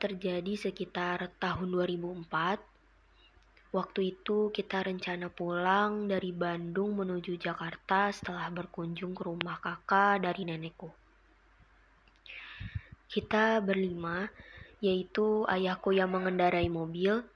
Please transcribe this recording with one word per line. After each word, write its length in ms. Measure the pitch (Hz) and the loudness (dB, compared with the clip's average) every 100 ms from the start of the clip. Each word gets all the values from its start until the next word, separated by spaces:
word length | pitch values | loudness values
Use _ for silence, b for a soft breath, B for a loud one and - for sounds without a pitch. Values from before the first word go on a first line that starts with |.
terjadi 480 | 202 185 190 180 180 208 | -4 -2 -2 -2 -2 -4
sekitar 720 | 196 190 180 180 180 180 180 - | -4 -6 -6 -4 -2 -2 -6 -4
tahun 320 | 180 160 185 | -4 -2 -2
dua 160 | 180 180 | 0 0
ribu 240 | 175 175 | -2 -6
empat. 480 | 180 165 160 170 214 - _ _ _ _ b b _ _ - _ | -8 -4 0 0 -2 -6 _ _ _ _ b b _ _ -20 _
Waktu 480 | 190 180 - 190 185 | -2 -2 0 -2 -2
itu 320 | - 208 214 | 0 2 2
kita 320 | 208 196 190 | 0 -2 -2
rencana 480 | 190 185 185 175 175 | -2 -2 -4 -4 -6
pulang 800 | - 175 175 185 202 208 208 208 | -4 -2 0 4 4 4 0 0
dari 240 | 185 185 | 0 -2
Bandung 720 | 175 175 170 170 180 208 202 185 | -2 -2 -2 -2 -2 0 0 -2
menuju 320 | 180 175 175 | -2 -4 -4
Jakarta 720 | 175 165 165 - - 190 202 | -4 -4 -6 -10 0 2 2
setelah 400 | - 185 175 170 | 0 -6 -4 -4
berkunjung 640 | 175 185 - 170 170 180 | -6 -8 -6 -6 -6 -6
ke 160 | 185 180 | -6 -6
rumah 320 | 170 170 165 | -2 -4 -2
kakak 640 | 175 175 - 196 202 202 180 | -6 -6 4 6 6 4 2
dari 240 | 175 170 | -2 -4
nenekku. 400 | 160 160 - 160 - _ _ _ _ _ _ - _ _ _ _ _ B B B B B B B - - | -6 -8 -12 -16 -16 _ _ _ _ _ _ -20 _ _ _ _ _ B B B B B B B -18 -6
Kita 560 | 208 - 214 220 220 | -6 2 4 4 4
berlima, 640 | 196 190 190 170 170 175 214 B B B B - | 4 2 2 -2 -2 -2 -4 B B B B -2
yaitu 640 | 196 185 185 - 214 214 220 | 2 2 0 2 4 4 2
ayahku 480 | 185 185 185 196 | 2 2 0 4
yang 160 | 190 185 | 4 4
mengendarai 560 | 185 185 180 180 175 175 | 2 2 4 4 4 2
mobil, 560 | 165 160 170 196 226 240 | 0 -4 0 2 2 -2